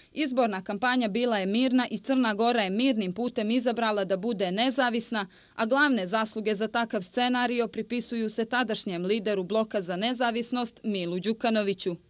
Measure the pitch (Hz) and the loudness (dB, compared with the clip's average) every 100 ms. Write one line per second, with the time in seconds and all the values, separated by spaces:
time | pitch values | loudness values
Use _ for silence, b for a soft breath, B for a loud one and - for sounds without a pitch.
0 | B - 294 254 226 190 190 202 247 254 | B -4 -2 2 0 0 -4 -2 2 2
1 | 220 214 240 208 190 220 262 254 - 220 | 2 0 0 0 2 2 4 2 0 -2
2 | - 262 233 202 233 240 190 202 269 220 | 0 2 2 2 2 2 2 2 2 2
3 | 185 180 240 240 214 254 247 233 226 208 | -2 -2 -4 -2 0 2 0 0 0 0
4 | 185 190 226 190 185 196 262 254 247 233 | 0 -2 -2 -2 0 0 0 2 0 0
5 | - 214 190 B B B 226 269 294 233 | -2 -4 -6 B B B 0 4 4 4
6 | 180 220 220 220 208 202 220 233 226 214 | 2 0 0 -2 -2 -2 -2 -2 -2 -2
7 | 180 247 247 247 240 240 226 220 214 240 | -2 0 2 2 0 0 -2 -4 -4 -2
8 | - 233 214 220 226 254 240 202 - 175 | -2 -2 -2 -2 -2 0 0 0 -2 -2
9 | 180 226 196 196 180 220 220 214 180 180 | 0 0 0 -2 0 0 0 -2 -4 -2
10 | 226 247 240 233 233 247 240 - 226 196 | -2 0 0 0 -2 -2 -2 -4 -4 -2
11 | 170 180 202 220 233 220 202 190 190 170 | -2 -2 -2 0 0 2 0 0 -2 -4
12 | _ | _